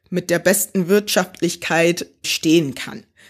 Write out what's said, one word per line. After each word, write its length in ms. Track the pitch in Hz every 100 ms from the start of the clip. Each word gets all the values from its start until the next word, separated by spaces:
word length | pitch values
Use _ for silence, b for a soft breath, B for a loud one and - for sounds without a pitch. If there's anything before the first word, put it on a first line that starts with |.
| _
mit 200 | 180 170
der 100 | 170
besten 500 | 175 165 - 196 170
Wirtschaftlichkeit 1200 | 208 208 - 185 - 180 - - 165 170 175 - _ -
stehen 500 | - 170 165 143 117
kann. 300 | - 139 - b b